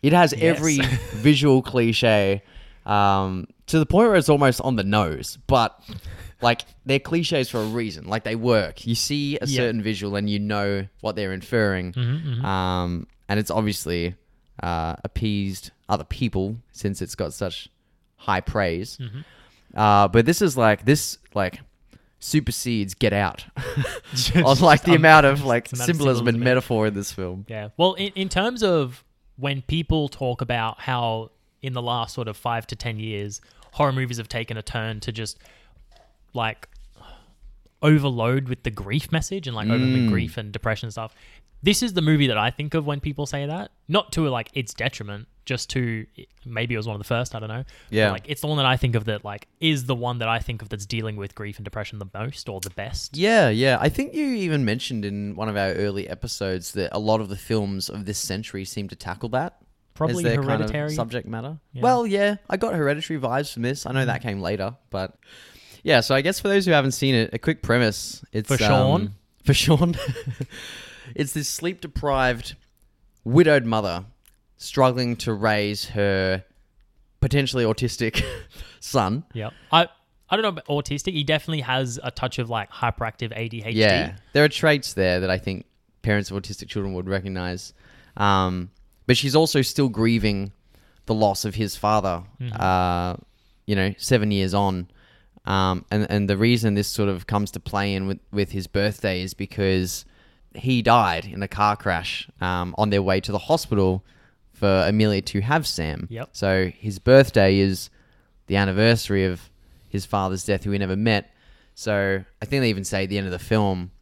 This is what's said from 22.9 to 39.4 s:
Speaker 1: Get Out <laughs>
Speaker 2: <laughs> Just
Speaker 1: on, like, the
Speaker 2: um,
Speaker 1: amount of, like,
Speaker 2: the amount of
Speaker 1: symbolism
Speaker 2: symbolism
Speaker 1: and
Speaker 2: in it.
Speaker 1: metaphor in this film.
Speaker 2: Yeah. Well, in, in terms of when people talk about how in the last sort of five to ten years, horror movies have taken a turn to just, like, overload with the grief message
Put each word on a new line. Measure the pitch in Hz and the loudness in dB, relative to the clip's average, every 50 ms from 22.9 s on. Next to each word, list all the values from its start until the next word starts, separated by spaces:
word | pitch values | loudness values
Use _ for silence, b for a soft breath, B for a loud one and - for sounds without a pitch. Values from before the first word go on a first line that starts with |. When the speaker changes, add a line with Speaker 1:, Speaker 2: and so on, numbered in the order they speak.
| 92 | -4
Speaker 1:
Get | _ - 110 101 | _ 0 2 2
Out | 101 101 90 - - - - _ | 2 0 0 -2 -6 -18 -14 _
<laughs> | - 131 - - - 139 - | -10 -8 -6 -4 -4 -4 -4
Speaker 2:
<laughs> | - 480 - - - | -6 -10 -12 -8 -4
Just | 131 123 - 117 | -4 -2 2 4
Speaker 1:
on, | 175 170 131 139 131 | 4 6 6 6 8
like, | 165 170 147 135 - | 8 8 8 8 8
the | - | 6
Speaker 2:
um, | 170 | 6
Speaker 1:
amount | 165 156 160 156 156 147 | 8 10 10 10 10 10
of, | 139 139 143 143 | 8 6 4 2
like, | 135 120 120 120 - | 2 0 0 0 -4
Speaker 2:
the | - | -6
amount | 123 123 131 | -4 0 0
of | 175 | 0
Speaker 1:
symbolism | 156 143 139 127 123 117 | 2 2 2 2 2 2
Speaker 2:
symbolism | 120 | 0
Speaker 1:
and | 117 | 0
Speaker 2:
in | 117 120 | 2 2
it. | |
Speaker 1:
metaphor | 127 127 127 123 - 127 110 107 | 2 2 2 2 0 0 2 2
in | 107 104 | 0 0
this | 98 101 - - | -2 -6 -8 -8
film. | - 95 90 90 95 101 - | -8 -8 -8 -8 -10 -12 -12
Speaker 2:
Yeah. | 113 107 104 104 - - | -12 -12 -12 -12 -2 2
Well, | 165 185 190 | 2 2 2
in, | 175 196 202 190 | 0 -6 -8 -4
in | 190 190 190 | -6 -6 -2
terms | - 180 196 226 247 240 220 | -2 0 0 -2 -2 0 0
of | 196 180 160 143 127 123 - _ _ _ _ _ _ _ | 2 2 2 0 -2 -6 -14 _ _ _ _ _ _ _
when | - 127 139 139 139 127 | -8 -6 -6 -4 -6 -4
people | _ 139 165 165 - 165 160 147 139 | _ -2 -2 0 0 0 0 0 -2
talk | - - 139 127 123 120 131 | -6 -6 -4 -4 -4 -4 -4
about | 117 123 120 113 113 110 - | -4 -2 -2 -2 -4 -6 -8
how | - - 127 123 120 117 113 113 113 110 _ _ _ _ _ _ - | -6 -4 -2 -2 -2 -2 -4 -4 -6 -10 _ _ _ _ _ _ -12
in | 135 127 | -8 -8
the | 123 | -6
last | 120 120 120 123 117 - - | -4 -4 -2 -2 -4 -6 -6
sort | - 120 110 | -8 -8 -8
of | 104 | -8
five | - - 120 117 117 110 | -6 -6 -4 -4 -4 -6
to | - - | -8 -12
ten | 107 - 120 113 107 | -8 -8 -8 -8 -6
years, | 110 110 107 101 101 104 101 - b b b b b b b | -8 -8 -6 -6 -8 -8 -10 -14 b b b b b b b
horror | - 147 143 131 | 0 0 0 2
movies | 131 131 120 123 117 | 0 -4 -4 -6 -8
have | 113 - | -10 -8
taken | - 120 117 - 120 110 | -8 -8 -8 -8 -8 -10
a | 104 | -10
turn | - - 120 110 110 110 107 | -8 -8 -6 -6 -6 -8 -8
to | - - 113 | -8 -10 -8
just, | 107 113 104 - b b b b b b b b b - _ _ _ _ _ _ _ _ _ _ | -8 -8 -10 -10 b b b b b b b b b -20 _ _ _ _ _ _ _ _ _ _
like, | 120 117 113 110 _ - - _ - - - _ b b b b b b b b b - - - - _ _ _ _ - | -4 -2 -2 -4 _ -14 -20 _ -20 -20 -20 _ b b b b b b b b b -20 -20 -20 -20 _ _ _ _ 4
overload | 147 156 151 139 139 127 117 113 117 127 135 135 123 | 6 6 6 4 0 -2 0 0 0 0 0 -2 -4
with | 127 - _ | -8 -6 _
the | 123 | -8
grief | 110 101 98 98 107 156 - - - | -8 -8 -8 -4 -4 -4 -4 -2 -4
message | 160 143 - 196 196 | -4 -4 -4 -8 -8